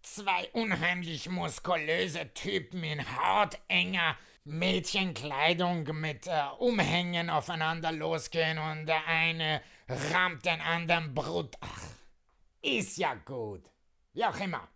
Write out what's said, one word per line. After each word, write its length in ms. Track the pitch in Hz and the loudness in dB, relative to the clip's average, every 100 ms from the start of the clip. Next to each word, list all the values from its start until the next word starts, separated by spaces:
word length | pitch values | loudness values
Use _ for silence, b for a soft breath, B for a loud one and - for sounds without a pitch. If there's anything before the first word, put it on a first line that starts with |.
zwei 460 | - - 202 185 180 | -8 -4 0 0 0
unheimlich 760 | 233 226 180 170 180 170 156 175 | -2 0 2 2 0 -2 -6 -4
muskulöse 1000 | 180 170 - - 170 151 165 185 156 151 | -2 0 -2 0 0 2 2 0 -2 -6
Typen 500 | - 202 196 - 180 | -6 -2 -2 -4 -6
in 200 | 160 151 131 131 | -4 -4 -4 0
hautenger 1000 | 175 196 208 - - 185 180 185 165 - B B | 4 4 4 0 0 2 2 2 2 0 B B
Mädchenkleidung 1400 | - 156 180 185 - 202 190 131 139 135 156 175 175 175 151 156 | -8 0 2 2 0 0 0 -2 -4 2 4 4 2 2 -2 -4
mit, 280 | 156 147 - | -4 -6 0
äh, 160 | 160 139 - | 0 0 2
Umhängen 720 | 247 220 151 170 175 175 170 | 2 4 4 2 2 0 2
aufeinander 640 | 156 143 165 160 165 165 | 0 0 -2 0 0 -2
losgehen 680 | 160 160 165 - 165 160 160 | -2 -2 -2 -2 0 2 0
und 300 | 156 156 156 | -2 -4 0
der 180 | 160 156 | 0 2
eine 540 | 165 165 165 156 151 B B B | 2 2 2 0 0 B B B
rammt 580 | 127 147 170 180 156 180 | -4 0 4 2 2 -2
den 160 | 160 | 0
anderen 520 | 156 170 165 170 156 | 0 -2 2 2 2
brut-, 440 | 131 143 175 151 - | -4 -2 -2 -4 -8
ach, 220 | - B 76 B B _ _ _ _ _ | -12 B -14 B B _ _ _ _ _
ist 360 | - 240 - - | -2 0 0 0
ja 160 | 165 | -2
gut. 560 | 120 - 135 107 95 - _ _ _ _ | -2 -8 -6 -6 -8 -14 _ _ _ _
Wie 120 | 151 220 | -2 0
auch 140 | - | 0
immer. 280 | 190 147 87 | -4 -4 -8